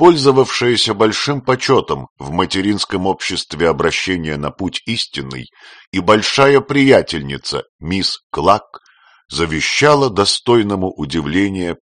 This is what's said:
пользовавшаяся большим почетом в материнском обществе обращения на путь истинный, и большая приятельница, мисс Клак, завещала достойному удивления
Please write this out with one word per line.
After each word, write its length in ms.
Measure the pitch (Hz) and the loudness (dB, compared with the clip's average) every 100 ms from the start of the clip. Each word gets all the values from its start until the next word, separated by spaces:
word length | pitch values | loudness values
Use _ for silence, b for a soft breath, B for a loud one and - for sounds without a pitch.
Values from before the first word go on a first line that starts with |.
пользовавшаяся 920 | 170 165 139 131 127 - 123 113 110 | 6 6 4 4 2 0 0 0 0
большим 460 | 101 110 104 - 143 | 2 0 0 -4 -4
почетом 680 | 127 127 - 127 - 71 65 - | -2 -2 2 2 0 -4 -8 -14
в 140 | 67 | -8
материнском 760 | 85 92 95 95 104 - 98 95 | -4 -2 -2 -2 -2 -2 -4 -2
обществе 600 | 92 - 87 - 76 82 | -4 -6 -8 -8 -2 0
обращения 680 | 73 82 - - 90 78 73 | 0 -2 -2 -4 -6 -6 -8
на 140 | 73 | -8
путь 320 | - 92 - | -8 -8 -8
истинный, 640 | - 113 - 71 67 65 64 B B B B | -8 -8 -8 -10 -12 -12 -16 B B B B
и 80 | 90 | -4
большая 600 | 87 107 101 - 139 139 | 2 2 2 2 4 4
приятельница, 1000 | - 143 135 113 80 82 69 69 - 71 - _ | 2 2 4 4 4 -4 -6 -10 -8 -8 -10 _
мисс 400 | 76 95 87 - _ | -6 -4 -4 -6 _
Клак, 480 | - 82 104 - - b b b b b | -2 2 2 0 -20 b b b b b
завещала 840 | 69 82 78 - - 147 147 135 | -4 -2 -2 -4 2 4 4 2
достойному 800 | 95 101 - - 120 101 98 92 | 0 0 0 2 2 2 -2 -4
удивления 840 | - 73 80 73 85 101 95 87 80 | -6 -6 -4 -2 -2 -2 -2 -6 -8